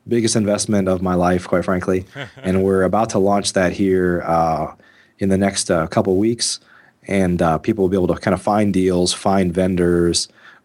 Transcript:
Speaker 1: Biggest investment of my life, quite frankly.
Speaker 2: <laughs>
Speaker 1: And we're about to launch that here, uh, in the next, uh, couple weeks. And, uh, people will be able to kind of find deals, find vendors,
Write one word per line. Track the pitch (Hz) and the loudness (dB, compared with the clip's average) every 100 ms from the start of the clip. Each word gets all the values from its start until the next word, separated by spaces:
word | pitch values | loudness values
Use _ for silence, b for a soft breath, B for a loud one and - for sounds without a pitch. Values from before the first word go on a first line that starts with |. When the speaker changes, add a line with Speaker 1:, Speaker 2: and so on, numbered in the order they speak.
| - | -4
Speaker 1:
Biggest | 117 110 117 | 0 0 0
investment | 104 104 - 104 92 | 0 0 0 0 0
of | 92 | 0
my | 92 90 | 0 0
life, | 87 90 - | 2 0 0
quite | 92 98 | -2 0
frankly. | 92 90 92 92 - | -2 -2 -4 -4 -12
Speaker 2:
<laughs> | 135 - | -16 -10
Speaker 1:
And | - 95 | -2 0
we're | 95 95 | 2 2
about | 92 101 113 | 2 0 0
to | 107 | 0
launch | 98 101 95 | 2 0 -2
that | - 90 | 0 0
here, | 87 98 92 90 87 - | 0 0 2 2 0 0
uh, | 82 82 78 78 - b b b b | 0 0 -2 -4 -10 b b b b
in | 98 | -2
the | 95 | 0
next, | 98 98 - | 0 -2 -2
uh, | 87 80 | 0 0
couple | - - 92 | 0 0 2
weeks. | 107 117 - - b b b b - | 2 0 -4 -8 b b b b -4
And, | 98 92 87 | 0 0 2
uh, | 85 78 | 2 0
people | - 110 | 0 0
will | 95 | 2
be | 98 | 2
able | 87 | 0
to | 82 | -2
kind | - 92 | -2 -2
of | |
find | - 104 104 | 0 0 2
deals, | 92 92 90 90 | 2 2 2 0
find | - 104 98 90 | -2 0 0 0
vendors, | 85 92 92 87 87 85 82 - B B B | 0 0 2 2 2 2 0 -6 B B B